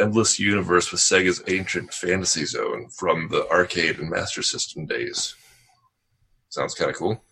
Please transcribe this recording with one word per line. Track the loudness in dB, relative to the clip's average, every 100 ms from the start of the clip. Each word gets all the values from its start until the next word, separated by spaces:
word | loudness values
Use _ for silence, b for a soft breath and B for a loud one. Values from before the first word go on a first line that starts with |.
Endless | 2 4 4 2
Universe | 2 2 4 2 2
with | 0
Sega's | 4 4 4 0 -2
ancient | -2 -2 -6 -6
Fantasy | -6 0 0 0 -2
Zone | -2 -4 -4 -6 -10
from | -4 0 0 0
the | -2 2
arcade | 2 2 0 0 -2
and | -4
Master | -4 -4 -4
System | -4 -4 -6 -8 -6
days. | -4 -4 -6 -8 -10 b b b b b _ _ _ _ _ _
Sounds | -6 -4
kinda | -2 -2
cool. | 0 -2 -2 _